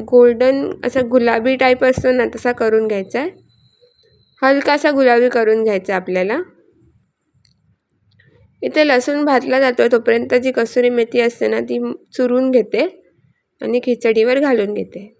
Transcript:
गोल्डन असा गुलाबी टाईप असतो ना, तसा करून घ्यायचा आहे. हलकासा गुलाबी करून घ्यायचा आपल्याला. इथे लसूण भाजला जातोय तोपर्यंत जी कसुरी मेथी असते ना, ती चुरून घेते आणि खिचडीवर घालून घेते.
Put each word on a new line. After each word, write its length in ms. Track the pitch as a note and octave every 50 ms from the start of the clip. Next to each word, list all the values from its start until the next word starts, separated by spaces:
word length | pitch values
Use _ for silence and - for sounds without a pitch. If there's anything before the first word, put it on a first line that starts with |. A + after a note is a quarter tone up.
| A3 -
गोल्डन 640 | B3 B3 B3 A#3+ A#3+ A3+ B3+ C4 C4+ C#4 C#4 - - - -
असा 160 | B3 - C4 B3+ A#3
गुलाबी 440 | B3 B3+ A#3 A#3 A3+ A3+ A3 C4 C4
टाईप 280 | B3+ C4 B3+ B3+ B3+ C4+
असतो 280 | B3+ C4 - - B3+ B3+
ना, 120 | B3+ A#3 A3+ A#3
तसा 180 | A3+ - B3 B3
करून 340 | - A#3 A3 A3 A3 A3
घ्यायचा 340 | G#3+ G#3 G3 F#3+ F#3+ - A#3
आहे. 100 | D4 F#4 F#4+ - _ _ _ _ _ _ _ _ _ _ _ _ _ _ _ _ _ _ _ - C4+
हलकासा 480 | C4 C#4 C#4+ C#4 - C#4+ D4 D4 D4+
गुलाबी 380 | D4 C#4 C4+ B3 A#3+ A#3+ B3 B3+
करून 340 | - A#3+ A3+ G#3+ A3 A3+ A3
घ्यायचा 320 | A3 G3+ F#3 F#3+ - G3
आपल्याला. 440 | F3+ F3+ F#3 F#3 F#3 F#3 G3 A#3 D#4+ F#4 - _ _ _ _ _ _ _ _ _ _ _ _ _ _ _ _ _ _ _ _ _ _ _ _ _ _ _ _ _ _ _ _ _ _ _ _ _ _ _ _ _ - F4
इथे 240 | F4+ - D#4 D4+
लसूण 380 | D4 C4 B3 B3 - C#4+ D4 D4
भाजला 360 | D4 C4+ A#3+ C4+ C4+ C4 C4+
जातोय 280 | C4+ C4 B3 - A#3 A#3 B3
तोपर्यंत 420 | A3+ A3+ A#3 A3+ A#3 A#3+ C4 B3
जी 180 | B3 B3 C4 B3+
कसुरी 360 | B3 A#3 A3 - B3 B3 B3
मेथी 320 | B3 A#3+ A3+ A#3 - A#3+
असते 280 | A#3 A#3 A#3 - A3+ G#3+
ना, 120 | A3 A3+
ती 180 | A#3+ A#3+ A#3+ A#3+ A#3+ A#3+ A#3+ - _ _ -
चुरून 340 | - B3+ A#3+ B3 B3+ C4 C4
घेते 360 | B3+ B3 G#3 - - G#3+ D4+ F#4+ - - _ _ _ _ _ _ _ _ _ _ _ -
आणि 200 | - A3 A#3 B3 B3
खिचडीवर 560 | B3+ A#3 A3 - A3+ A3 A3 A3 B3 B3+ C#4
घालून 340 | D4 C#4 B3+ A3 G3+ G3+ G#3
घेते. 320 | G3+ F#3 - - F#3+ G3 G#3+ _